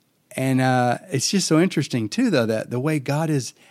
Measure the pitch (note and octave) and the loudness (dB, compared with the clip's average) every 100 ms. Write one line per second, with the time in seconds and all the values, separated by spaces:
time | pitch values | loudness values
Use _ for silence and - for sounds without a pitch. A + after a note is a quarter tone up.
0 | _ _ - - C3+ C3 C3 B2+ B2 A#2+ | _ _ -14 -4 0 2 2 2 2 0
1 | - C3 - G3 - D#3+ F3+ E3 C3+ B2+ | -4 -4 0 0 2 4 4 0 -2 -2
2 | G#2+ - B3 C#3+ A2 A2 - B2 D3+ D#3 | -4 0 2 2 2 -2 -2 -4 -2 -2
3 | C3 C#3+ D#3+ C#3+ A#2 - - | -2 -2 0 -2 -4 -12 -20